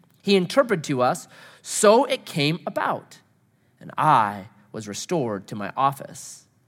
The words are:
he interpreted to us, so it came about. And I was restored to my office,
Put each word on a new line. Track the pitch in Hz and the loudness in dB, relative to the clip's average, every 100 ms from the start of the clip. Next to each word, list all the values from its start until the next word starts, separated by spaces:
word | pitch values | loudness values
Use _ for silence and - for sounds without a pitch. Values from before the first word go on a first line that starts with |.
| _ _ | _ _
he | - 196 | 0 2
interpreted | 180 - 254 190 147 | 4 2 2 -2 -2
to | 135 | 0
us, | 123 170 - - - - | 0 0 -8 -20 -20 -20
so | - - 208 226 277 | -10 2 6 6 4
it | 262 - | -2 -4
came | 165 143 170 - | -2 0 -2 -6
about. | - - 131 - - _ _ _ _ _ _ | -4 -4 -4 -8 -20 _ _ _ _ _ _
And | - - | -12 -2
I | 147 135 104 101 95 _ _ | 4 4 2 -4 -14 _ _
was | - 104 | -14 -12
restored | - - 175 120 101 - | -12 -4 -2 -2 -4 -8
to | 110 | -10
my | 98 - | -8 -2
office, | 139 135 - - - - _ _ | -2 -2 -10 -16 -18 -20 _ _